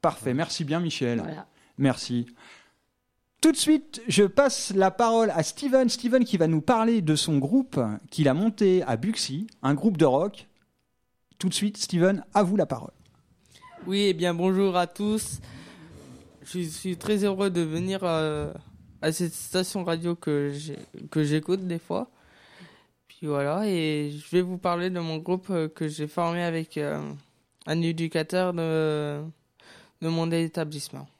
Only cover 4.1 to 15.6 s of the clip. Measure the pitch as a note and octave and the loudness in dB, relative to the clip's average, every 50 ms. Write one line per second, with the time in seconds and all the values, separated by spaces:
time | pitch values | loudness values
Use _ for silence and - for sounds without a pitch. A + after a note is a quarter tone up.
4.1 | - F3+ G#3 G3 F#3+ - C#4+ C#4 - - - - G3 G3 F#3+ F#3+ F#3+ - A#3+ A3+ | 4 4 4 4 6 4 4 4 2 -2 -6 -2 2 4 4 4 4 2 2 4
5.1 | A3+ A3+ A3+ G#3+ C#3+ E3 D#3 - - - - C#4 B3 C4+ C4 A#3 - - - B3 | 4 4 2 2 2 0 -2 -2 -4 -6 -4 2 4 4 4 4 0 0 -2 2
6.1 | A#3 C4 A#3+ - - F3+ E3 D#3+ D#3+ D#3 D3+ - B3 A3+ A3 A3+ A#3 A3 F3+ D3+ | 4 4 4 4 2 2 4 4 4 2 4 4 4 4 4 4 4 2 2 2
7.1 | D#3 D3 - - D#3 C#3 C3 C#3 G3+ C4+ B3+ - - D3 B2 G#2+ G#2 G#2 - - | 2 2 2 2 2 2 2 4 2 2 2 2 -2 -2 0 0 -2 -6 -10 -10
8.1 | - - D#3 C#3 B2+ D#3 G3+ A3+ G#3 - G#3+ F#3+ F#3 F#3 E3 - A#2+ A2+ A#2+ G3+ | -2 2 4 4 4 4 2 0 2 4 4 4 4 4 2 0 -2 -2 0 -4
9.1 | A3 - - - C3+ D3+ G#3+ A3+ - _ - C3+ C#3+ C#3 - A3+ G3 D3+ E3 C#3+ | -2 -2 -4 -4 -4 -6 -6 -8 -12 _ 0 0 0 2 2 0 2 4 4 4
10.1 | B2+ C#3 E3+ G#3 - - - _ _ _ _ _ _ _ _ _ _ _ _ _ | 4 4 0 0 -4 -10 -20 _ _ _ _ _ _ _ _ _ _ _ _ _
11.1 | _ _ _ _ _ _ - F#3 - - G3+ G#3 G#3 - - - - F3 E3+ F#3+ | _ _ _ _ _ _ -2 -2 0 0 0 -2 -2 -2 -6 -2 2 4 4 4
12.1 | G3+ F#3+ - - - G#3 G#3 F3 G3 G#3 E3+ - C3+ A#2 G2+ - _ _ _ _ | 4 2 -4 0 2 2 2 4 4 2 2 0 -2 -8 -8 -14 _ _ _ _
13.1 | _ _ _ _ _ _ _ _ _ - - - - - - F3+ F#3+ G3+ G3+ G3+ | _ _ _ _ _ _ _ _ _ -20 -20 -20 -20 -16 -8 -4 0 2 2 2
14.1 | F#3+ D#3+ F3 F3+ F3 E3+ F3 F#3 F#3+ F#3 G3 G3 F3 F3+ F3 F3 - - G#3 G#3 | 2 2 0 0 0 2 2 2 4 4 2 2 2 2 0 0 -2 -4 -2 0
15.1 | G#3+ A3 - - - - - - - - | 0 -2 -2 -6 -8 -10 -12 -14 -18 -18